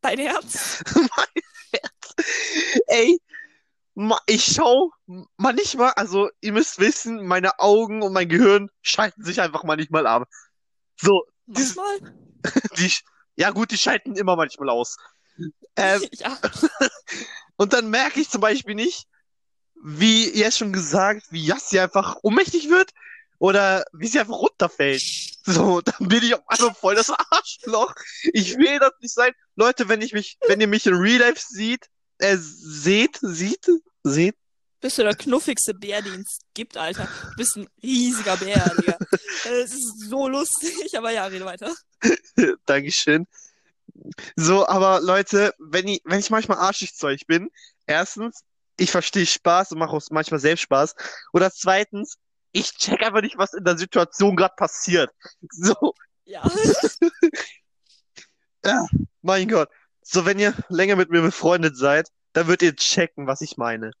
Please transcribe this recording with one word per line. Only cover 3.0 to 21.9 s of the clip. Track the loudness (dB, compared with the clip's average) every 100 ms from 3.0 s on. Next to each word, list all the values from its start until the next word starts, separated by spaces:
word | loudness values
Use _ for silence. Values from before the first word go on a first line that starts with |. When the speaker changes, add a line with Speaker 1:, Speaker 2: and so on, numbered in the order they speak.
| 4 4 _ -20 -20 _ _ _ _ -6
Speaker 2:
ma-, | -2 0 0
ich | 0 2
schau | 2 4 4 2 _ -20 -20 -20 -2
manchmal, | 0 0 -4 0 0
also | 0 -2 0 -2 _
ihr | -4
müsst | 0 -2 2
wissen, | 0 0 -6 -8 -2
meine | 0 0 2
Augen | 4 4 2 -4
und | -2
mein | -2 0
Gehirn | 4 6 6 2 _
schalten | -4 -2 -2 -4
sich | -8 -2
einfach | -2 -4
manchmal | -4 -4 0 0 2
ab. | 0 -2 -16 _ _ _ _ _ _
So, | 2 2 0 _ _
dieses | -4 -4 -4
Speaker 1:
Manchmal? | -6 -8 -10 -20 _ _
Speaker 2:
<laughs> | -6 -4 -4 -2
die | -2
sch-, | -2 _ _ _ -2
ja | -2
gut, | 0 -4
die | -2
schalten | -2 -2 -4 -4
immer | 0 0
manchmal | 0 -4 -2
aus. | -2 -2 -8 -20 _ _ -16 -16 _ -12 -2
Ähm, | 0 0 -2
Speaker 1:
<laughs> |
Ja. | -8 -10 -6 -8 -2 -2 -2 -16 -16
Speaker 2:
<laughs> | -16 -14 -14 -18 -20 _
und | 0
dann | 2 0
merke | -2 -2 -2
ich | -4
zum | 0
Beispiel | 0 0 -4 -4
nicht, | -4 -6 -16 _ _ _ _ _ _ _
wie | -14 0 4 4 2
jetzt | 0 0 0
schon | -4
gesagt, | -4 -2 0 0 0 _
wie | -6 -4
Yassi | -4 0 0
einfach | 2